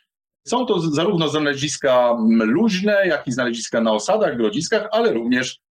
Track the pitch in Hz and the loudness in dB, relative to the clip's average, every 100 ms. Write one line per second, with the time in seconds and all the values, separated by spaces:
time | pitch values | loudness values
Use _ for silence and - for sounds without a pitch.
0 | _ _ _ _ - 240 247 185 165 147 | _ _ _ _ -4 -2 0 0 0 0
1 | 175 175 151 151 147 135 147 - 139 123 | 0 0 0 0 -2 -2 -6 -2 2 4
2 | 123 117 110 113 110 147 226 180 208 202 | 4 2 2 2 2 2 2 0 0 2
3 | 190 147 - 127 123 117 - 123 113 107 | 2 0 -2 -4 -4 -4 -4 -2 0 0
4 | - 214 180 123 110 139 170 214 208 214 | 0 0 0 0 -2 -2 -2 -2 -2 0
5 | 233 113 117 127 127 - _ | 0 0 0 -2 -2 -8 _